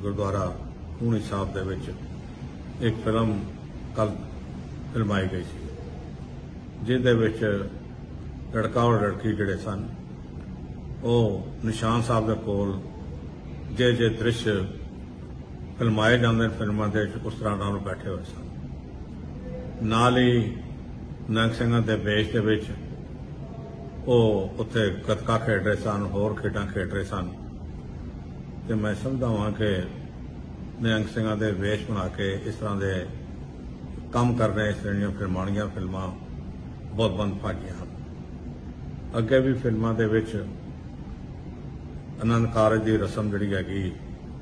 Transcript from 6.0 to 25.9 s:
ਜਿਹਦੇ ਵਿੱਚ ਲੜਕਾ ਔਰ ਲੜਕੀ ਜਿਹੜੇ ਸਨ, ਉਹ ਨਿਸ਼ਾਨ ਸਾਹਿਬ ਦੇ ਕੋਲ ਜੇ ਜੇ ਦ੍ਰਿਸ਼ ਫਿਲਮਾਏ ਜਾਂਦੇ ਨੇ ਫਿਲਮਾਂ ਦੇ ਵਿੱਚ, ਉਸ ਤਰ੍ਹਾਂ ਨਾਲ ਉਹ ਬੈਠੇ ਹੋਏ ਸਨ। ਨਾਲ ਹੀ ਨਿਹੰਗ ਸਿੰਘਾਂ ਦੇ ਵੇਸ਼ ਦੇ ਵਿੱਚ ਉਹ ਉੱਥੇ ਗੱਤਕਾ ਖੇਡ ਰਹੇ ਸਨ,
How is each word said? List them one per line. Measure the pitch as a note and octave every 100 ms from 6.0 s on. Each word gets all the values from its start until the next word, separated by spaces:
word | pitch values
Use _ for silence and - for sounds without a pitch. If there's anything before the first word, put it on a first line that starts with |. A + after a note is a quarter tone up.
| - - - - - - - -
ਜਿਹਦੇ | G#2 B2+ B2
ਵਿੱਚ | A#2 A2 G#2+ A2 G2+ G2 - - - - - - - - A2+
ਲੜਕਾ | G#2 B2
ਔਰ | A#2+ A2
ਲੜਕੀ | G2+ F#2+ A2
ਜਿਹੜੇ | G2+ G2 F#2
ਸਨ, | A2 F#2 D#2 - - - - - - - - - - -
ਉਹ | A#2+ A#2+ G#2+ F#2+ - -
ਨਿਸ਼ਾਨ | A2 G#2+ A2+ A#2
ਸਾਹਿਬ | A#2 A2+ A2
ਦੇ | G#2
ਕੋਲ | - G2+ G2+ F#2+ - - - - - - - - - G2
ਜੇ | B2
ਜੇ | A2+ A#2
ਦ੍ਰਿਸ਼ | A2+ A#2 A#2 A2 G2 F#2+ - - - - - - - - - - -
ਫਿਲਮਾਏ | A#2 G#2+ G#2+ A#2+
ਜਾਂਦੇ | A#2+ A2+
ਨੇ | A2+ A2
ਫਿਲਮਾਂ | G#2 G#2+ G#2
ਦੇ | G#2+
ਵਿੱਚ, | G#2 G2
ਉਸ | A2
ਤਰ੍ਹਾਂ | - G#2+ G2+
ਨਾਲ | G2+
ਉਹ | G2+
ਬੈਠੇ | G2 F2+ -
ਹੋਏ | F2
ਸਨ। | E2 - - - - - - - - - - - - - - - A2+
ਨਾਲ | A2+ B2 B2
ਹੀ | B2 A#2+ G2+ - - - - - - - -
ਨਿਹੰਗ | A2 A2+
ਸਿੰਘਾਂ | A#2 A#2 A#2
ਦੇ | A2 G#2+
ਵੇਸ਼ | G#2 G#2 G#2+
ਦੇ | A#2
ਵਿੱਚ | G#2+ A2 - - - - - - - - - - - - - - -
ਉਹ | A#2+ A2+ G2+ F#2+ -
ਉੱਥੇ | A2 A2+ G#2 F2+ -
ਗੱਤਕਾ | G#2+ - -
ਖੇਡ | - G2+ F#2+
ਰਹੇ | G2
ਸਨ, | A2